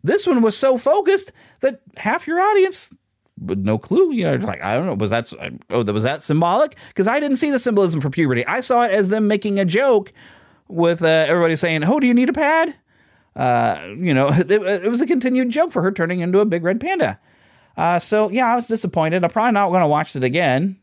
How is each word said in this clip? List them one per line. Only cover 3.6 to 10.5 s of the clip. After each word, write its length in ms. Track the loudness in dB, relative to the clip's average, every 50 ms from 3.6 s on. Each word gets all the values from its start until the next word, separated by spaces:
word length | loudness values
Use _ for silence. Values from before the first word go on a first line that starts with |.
| -2
no 120 | -2 -2
clue, 360 | -2 -2 -2 2 2 2 2 2
you 100 | -2 -2
know, 120 | 0 -2
like, 280 | -2 -2 -6 -8 -6 -4
"I 120 | -2 -2
don't 100 | -2 -2
know, 80 | -2 -2
was 160 | -2 -2 0
that 140 | 0 -2 -4
s-, 260 | -6 -12 -12 -14 -14 -14 -14 -12 _
oh, 140 | -2 -2 -2 0
was 120 | -2 -2 -2
that 180 | -2 -4 -4
symbolic?" 540 | -4 -2 0 0 2 2 2 2 0 0 -2 -16 -20 -12 _
'Cause 120 | -2 0
I 120 | 0 0 0
didn't 160 | 0 -2 -2
see 120 | 0 0 0
the 100 | 0 0
symbolism 400 | 0 0 2 2 2 2 0 -2
for 80 | -2 -4
puberty. 360 | -2 0 0 0 0 -2 -2
I 140 | -2 -4 -4
saw 220 | -2 0 2 2 2
it 80 | 2
as 180 | 2 0 2 0
them 180 | 0 0 2
making 320 | 0 0 0 -2 -2 -2 0
a 60 | 0
joke 480 | 0 0 2 2 4 2 2 0 -2 _ -20 -20 -20 -20 -20 _ _